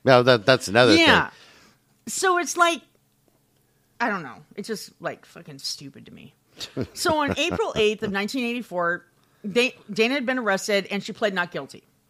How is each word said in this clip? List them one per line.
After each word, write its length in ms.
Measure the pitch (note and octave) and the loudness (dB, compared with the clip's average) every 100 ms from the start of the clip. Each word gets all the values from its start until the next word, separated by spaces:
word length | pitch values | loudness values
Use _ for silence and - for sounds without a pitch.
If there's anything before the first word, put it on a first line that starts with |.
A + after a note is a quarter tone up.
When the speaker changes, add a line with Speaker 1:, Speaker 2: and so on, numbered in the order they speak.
Speaker 1:
No, 180 | B2 B2 | 4 6
that, 220 | B2 B2 G2+ | 6 4 4
that's 220 | C3 - | 2 2
another 260 | G#2+ B2+ E4 | 4 6 6
thing. 60 | D#4+ | 6
Speaker 2:
Yeah. 220 | G3+ C#3 - - _ _ _ _ _ - | 4 2 -8 -20 _ _ _ _ _ -12
So 300 | - F#4+ F4 | -2 0 0
it's 180 | C#4+ F4 | -2 0
like, 240 | E4+ D#4+ - _ _ _ _ _ _ _ _ _ _ - | 0 0 -8 _ _ _ _ _ _ _ _ _ _ -6
I 80 | A#3 | -4
don't 140 | G3 | -4
know. 200 | C#3 G#2 D3+ - | -8 -16 -16 -14
It's 120 | G#3 | -10
just, 240 | G#3 - _ | -10 -12 _
like, 260 | E3+ A#2 _ | -10 -10 _
fucking 340 | - E3+ C#3 | -20 -20 -14
stupid 460 | - - C#3 - A2+ | -12 -12 -14 -20 -20
to 80 | |
me. 200 | - - _ _ - | -20 -20 _ _ -18
Speaker 1:
<laughs> 340 | - - A#2+ | -12 -8 -8
Speaker 2:
So 240 | - F4 D#4 | -4 -2 0
on 160 | C#4+ - | 0 -2
April 360 | E4 - G4 A3+ | -2 -4 -4 0
eighth 260 | G#3+ G#3+ | 0 -2
of 80 | G#3 | -4
nineteen 320 | G3 G#3 C4+ A#3 | -4 -4 -4 -6
eighty-four, 600 | A#3+ - F3 E3+ F3 - _ _ _ G#3+ | -6 -8 -4 -4 -4 -10 _ _ _ -4
Da-, 240 | F#3+ B3+ - - | 0 0 -4 -8
Dana 220 | G3 A3+ C#4+ | -2 0 0
had 100 | A#3+ | -2
been 120 | B3+ | -2
arrested 460 | G#3+ F#3+ - G3+ F#3 | -2 -2 0 -2 -2
and 100 | G3+ | -8
she 120 | G3 | -8
pled 200 | - G#3+ | -4 -4
not 180 | F#3+ F3 | -2 -6
guilty. 320 | D#3+ C3+ - _ _ _ | -8 -12 -16 _ _ _